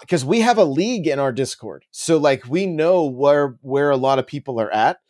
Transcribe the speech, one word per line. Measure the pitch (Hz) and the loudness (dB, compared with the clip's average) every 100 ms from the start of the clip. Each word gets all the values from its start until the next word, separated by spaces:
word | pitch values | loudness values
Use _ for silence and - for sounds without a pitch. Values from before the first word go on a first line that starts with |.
| - | -2
'cause | 170 131 | -2 0
we | 226 | 2
have | 233 220 | 4 4
a | 160 | 2
league | 139 220 233 160 | 2 -2 -2 -2
in | 139 | -2
our | 135 | -2
Discord, | 120 127 - 107 69 _ | -2 -6 -8 -16 -16 _
so, | - - 160 | -8 0 2
like, | 143 135 120 | 2 0 -2
we | 170 190 | -4 -2
know | 156 165 185 147 | 0 2 2 0
where, | 127 139 143 143 117 | 0 2 2 0 -6
where | 135 139 143 | -4 0 2
a | 135 | 2
lot | 131 135 | 2 0
of | - | -2
people | 143 139 117 | -8 -6 -6
are | 104 | -2
at, | 110 131 - | 0 0 -2